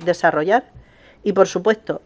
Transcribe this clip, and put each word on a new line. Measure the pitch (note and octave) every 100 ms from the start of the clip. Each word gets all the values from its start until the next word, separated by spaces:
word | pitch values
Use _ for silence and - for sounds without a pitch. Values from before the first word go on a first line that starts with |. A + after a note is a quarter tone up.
desarrollar? | E3+ E3 E3+ D3+ E3 B3 - - - _ - _
Y | G#3
por | F#3+ F#3+
supuesto, | F3+ G#3 A3 - -